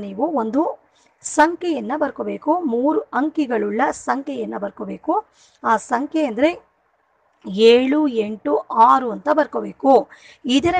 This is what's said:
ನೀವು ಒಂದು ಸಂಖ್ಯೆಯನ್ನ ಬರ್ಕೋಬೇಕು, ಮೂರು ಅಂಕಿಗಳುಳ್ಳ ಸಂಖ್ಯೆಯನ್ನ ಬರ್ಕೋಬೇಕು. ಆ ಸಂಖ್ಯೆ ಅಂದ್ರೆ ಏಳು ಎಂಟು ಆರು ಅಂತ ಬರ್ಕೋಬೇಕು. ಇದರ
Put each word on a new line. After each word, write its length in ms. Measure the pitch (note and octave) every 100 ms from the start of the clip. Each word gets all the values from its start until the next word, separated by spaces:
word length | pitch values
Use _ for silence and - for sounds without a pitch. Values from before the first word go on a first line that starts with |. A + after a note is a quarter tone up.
| G3+
ನೀವು 200 | G3 D4+ C#4+
ಒಂದು 200 | A3 B3+ E4 - _ _ _ _
ಸಂಖ್ಯೆಯನ್ನ 680 | - - D#4 F4 F4+ C#4 G#3+ D4+
ಬರ್ಕೋಬೇಕು, 480 | C#4 - G#3 G3+ - F4+ D#4+
ಮೂರು 280 | A#3 C#4 D#4 C#5+ B3
ಅಂಕಿಗಳುಳ್ಳ 600 | D4+ D#4 B3+ A3+ G#3 G#3+ C#4+ - -
ಸಂಖ್ಯೆಯನ್ನ 500 | B3 C4+ C4 G#3 A3+
ಬರ್ಕೋಬೇಕು. 480 | G3+ - G3 F#3+ - G4 - _ _ _
ಆ 120 | A#3 A3 -
ಸಂಖ್ಯೆ 320 | B3+ C#4+ D#4+ C#4+
ಅಂದ್ರೆ 200 | G#3+ D4+ F4 _ _ _ _ _ _ _ _ G#3 F#3+ A3+
ಏಳು 260 | A#3+ C4 D4+ D4+ A3+
ಎಂಟು 300 | G#3 G#3+ C#4+ D4+ - A#3
ಆರು 240 | A#3 C4+ B3
ಅಂತ 140 | G3 C#4+ D4+
ಬರ್ಕೋಬೇಕು. 540 | C#4 A#3 G3+ - C4+ B3 - - - - C4
ಇದರ 220 | C4+ E4+